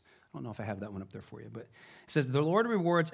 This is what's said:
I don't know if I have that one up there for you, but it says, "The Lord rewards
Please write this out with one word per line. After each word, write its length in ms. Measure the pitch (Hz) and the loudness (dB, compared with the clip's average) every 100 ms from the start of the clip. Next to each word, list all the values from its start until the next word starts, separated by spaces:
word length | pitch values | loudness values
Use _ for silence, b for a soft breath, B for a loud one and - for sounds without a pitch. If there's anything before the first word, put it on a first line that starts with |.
| b b b | b b b
I 60 | 147 | -10
don't 60 | |
know 80 | 127 | -10
if 80 | 104 | -8
I 40 | |
have 180 | 107 98 | -6 -6
that 120 | 101 | -6
one 80 | 101 | -10
up 100 | 95 | -10
there 120 | 101 | -14
for 180 | 95 - | -14 -16
you, 80 | 110 | -14
but 100 | 113 | -14
it 480 | 120 - - - - | -16 -20 -20 -20 -2
says, 180 | 156 131 | 0 2
"The 140 | 135 | 2
Lord 240 | 156 190 233 | 4 4 4
rewards 420 | 220 170 175 160 | 2 4 4 4